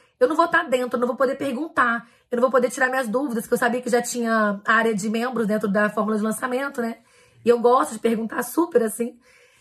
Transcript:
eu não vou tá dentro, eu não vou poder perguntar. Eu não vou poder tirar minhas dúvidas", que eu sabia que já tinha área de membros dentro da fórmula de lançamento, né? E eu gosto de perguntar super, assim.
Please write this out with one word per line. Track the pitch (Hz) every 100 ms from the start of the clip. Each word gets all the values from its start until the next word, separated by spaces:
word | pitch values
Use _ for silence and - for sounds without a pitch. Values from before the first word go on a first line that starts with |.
| _ -
eu | 254
não | 311
vou | 339
tá | 339
dentro, | 330 254 247 247
eu |
não | 247
vou | 262
poder | 262 269
perguntar. | 277 240 320 320 247 233 - _ _
Eu | 233
não |
vou | 254
poder | 254 240
tirar | 269 254
minhas | 262 247
dúvidas", | 226 285 233 -
que |
eu | 240
sabia | 240 240
que | 247
já | 233
tinha | 233 247 233 226 208 202 -
área | 226 226
de | 214 214
membros | 220 240 233 220
dentro | 214 214
da | 202 208
fórmula | 214 208 214
de |
lançamento, | 214 214 254 247 277 277
né? | 226 233 _ _ _ _
E | 226
eu | 240
gosto | 240 247 -
de | 220
perguntar | 226 226 226 -
super, | 240 - 339 254
assim. | 226 - 240 - _ _ _ _